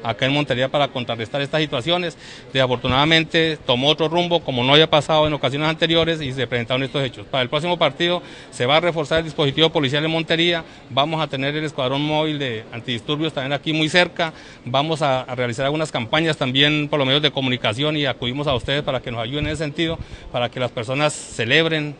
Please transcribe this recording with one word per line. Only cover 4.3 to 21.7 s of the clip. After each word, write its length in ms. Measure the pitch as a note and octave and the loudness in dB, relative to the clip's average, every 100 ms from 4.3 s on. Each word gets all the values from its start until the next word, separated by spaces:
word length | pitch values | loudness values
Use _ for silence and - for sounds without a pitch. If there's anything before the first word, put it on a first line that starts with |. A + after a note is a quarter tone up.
| E3+ | 0
como 220 | - C3 | 0 0
no 100 | B2 | 6
había 140 | D3 D#3 | 6 8
pasado 380 | D#3 C#3 D#3 D3+ | 4 4 2 4
en 80 | |
ocasiones 340 | D3 C3+ C#3 D#3 | 2 -2 0 -2
anteriores, 540 | D#3+ E3 E3 E3 E3 | 0 2 2 2 0
y 100 | C#3+ | -4
se 140 | C3 B2 | -4 -2
presentaron 380 | B2 A#2 C3 | -2 -2 -2
estos 200 | C3+ D3 | -2 -2
hechos. 220 | C3+ - G2+ | -4 -6 -6
Para 160 | C#3 | -2
el 80 | B2 | 0
próximo 300 | D3+ E3+ F3 | -2 -2 2
partido 420 | D#3+ C3 F3 F3 - - - | 0 2 0 0 -4 -18 -18
se 160 | - B2 | -2 4
va 100 | D3+ | 4
a 40 | |
reforzar 360 | F3 D#3+ C#3+ D#3+ | 4 0 0 0
el 60 | |
dispositivo 480 | D#3+ C#3+ D3 C#3 D#3+ | 0 0 0 4 2
policial 340 | E3 C#3 D3 D#3 | 2 0 0 0
en 60 | |
Montería, 520 | D#3+ D#3+ E3 F3 E3+ D#3+ - - | -2 0 0 2 0 -4 -18 -6
vamos 320 | A#2+ D3 D#3+ | 0 0 0
a 40 | D3+ | -2
tener 280 | C3+ C#3 D3 | -2 -4 -2
el 80 | |
escuadrón 400 | D#3 C#3+ B2+ C#3 | -6 -2 -2 0
móvil 340 | D3 D3+ D#3 D3+ | 0 0 0 -2
de 280 | C#3 A2 A2 | -4 -6 -8
antidisturbios 600 | A#2+ A2 A#2+ - D3+ D#3+ | -12 -6 -6 -4 -2 -2
también 200 | D3 C3 | -4 -4
aquí 200 | C#3+ D#3+ | -4 -2
muy 160 | D#3 D#3 | 0 2
cerca, 420 | F3+ F3 F3 E3 - - - | 4 2 0 -4 -4 -20 -16
vamos 380 | - C3 D3+ D#3 | -4 0 0 0
a, 200 | D3 C3 | 2 0
a 120 | B2 | -2
realizar 320 | B2+ B2 A#2 C#3 | -4 -4 -2 -2
algunas 260 | D3+ D#3 | -2 -2
campañas 460 | C#3+ A#2 D3+ E3 D3+ | -4 0 0 2 0
también 500 | C3+ C3 D3 D3+ D3 | 0 4 4 4 0
por 120 | D3+ | 0
los 80 | C3+ | 2
medios 160 | C#3 | 2
de 80 | D3 | 0
comunicación 680 | C#3 C3 B2 A#2+ G#2+ D3 D#3 | 0 -2 0 -2 0 -2 0
y 80 | C#3+ | -2
acudimos 400 | A#2+ B2 B2+ D3 | -2 -4 -4 -2
a 80 | |
ustedes 300 | B2+ - C#3+ | -2 0 -2
para 160 | D3 B2+ | -2 -4
que 100 | C3+ | -4
nos 120 | B2+ | -6
ayuden 260 | A2+ C#3+ D3+ | -4 -4 -4
en 60 | |
ese 100 | D#3 | -4
sentido, 340 | D#3 C#3+ E3 E3 - - - | -6 -2 -4 -4 -10 -14 -8
para 180 | C3 A#2+ | -4 -2
que 100 | - | -2
las 100 | B2 | -4
personas 440 | - A2+ C3+ D3+ | -4 -4 0 0
celebren 800 | - - - A2+ C#3+ E3 | -2 -12 -4 2 4 4